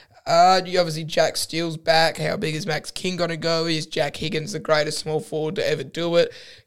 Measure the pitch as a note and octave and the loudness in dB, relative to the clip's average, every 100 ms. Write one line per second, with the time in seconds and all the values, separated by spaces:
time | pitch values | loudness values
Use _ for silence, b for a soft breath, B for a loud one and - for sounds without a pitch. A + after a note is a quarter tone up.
0 | B B - E3+ F3+ F#3 F3 F3+ E3+ D#3+ | B B 2 6 8 6 2 0 0 -2
1 | D#3+ - D#3+ - - D#3+ E3+ D#3+ - D#3+ | -2 0 2 0 -4 -4 -4 -4 2 4
2 | E3 C#3 D#3 - D#3+ D3+ D#3 D3+ - - | 4 0 -4 -2 -4 -4 -4 -6 -6 -6
3 | F#3 F3+ E3+ D#3+ E3 E3 E3 D#3+ D3 - | -6 -2 -4 -2 -2 -2 0 -2 -4 -2
4 | C#3+ - - D#3 D#3 D#3 - D#3 D3+ D#3 | -2 -2 -4 -4 -6 -8 0 2 2 -4
5 | D#3 D#3 D#3 D#3 D#3 - C3 D#3 E3 D#3+ | -4 -6 -4 -4 -4 -2 -2 -2 -4 -6
6 | E3+ E3+ E3 B B B | 0 2 2 B B B